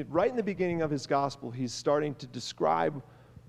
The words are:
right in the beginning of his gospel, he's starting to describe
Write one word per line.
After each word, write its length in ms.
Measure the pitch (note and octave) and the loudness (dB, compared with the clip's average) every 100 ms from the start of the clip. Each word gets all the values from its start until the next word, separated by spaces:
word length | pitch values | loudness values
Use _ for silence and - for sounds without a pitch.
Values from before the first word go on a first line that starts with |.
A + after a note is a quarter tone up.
| B2 | -2
right 220 | D3+ A3 | 2 2
in 60 | B3 | 2
the 60 | |
beginning 400 | G#3 F3 F3+ E3+ | -2 0 0 2
of 80 | D#3 | 0
his 140 | C#3+ | 0
gospel, 460 | - C#3+ C#3 - A#2+ | 0 2 0 -2 -8
he's 220 | B2 B2 | -4 -4
starting 420 | - - D3 D3+ C3+ | -2 2 2 2 -4
to 120 | C3 | -10
describe 760 | B2 - - D#3+ E3 D#3+ D3 - - - - | -10 -10 -2 2 4 2 -2 -10 -20 -20 -20